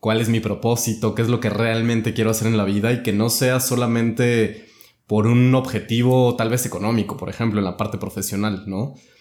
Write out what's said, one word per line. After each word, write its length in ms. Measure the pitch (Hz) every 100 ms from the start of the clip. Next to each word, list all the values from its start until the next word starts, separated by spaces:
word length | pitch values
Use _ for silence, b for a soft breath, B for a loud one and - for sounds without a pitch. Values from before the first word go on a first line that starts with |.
cuál 180 | 110 110
es 80 | 113
mi 140 | 113
propósito, 720 | 107 101 113 117 - 110 113 101
qué 60 |
es 80 | 117
lo 100 | 120
que 100 | 110
realmente 640 | 101 113 113 117 117 113
quiero 180 | 110 110
hacer 160 | 110 110
en 100 | 110
la 80 | 98
vida 260 | 101 110
y 100 | 123
que 120 | 120
no 160 | 101 113
sea 320 | - 127 127
solamente 1040 | 123 123 120 117 117 113 120 120 104 B B B B B _
por 200 | 107 107
un 280 | 120 123 127
objetivo 800 | 127 107 - 113 123 127 123 120
tal 140 | 113
vez 160 | 123 -
económico, 500 | 87 101 117 98 -
por 140 | 90
ejemplo, 300 | 95 117 104
en 60 | 95
la 120 | 87
parte 200 | 104 101
profesional, 680 | 95 - 95 98 104 95 101
¿no? 280 | 95 131 143 b b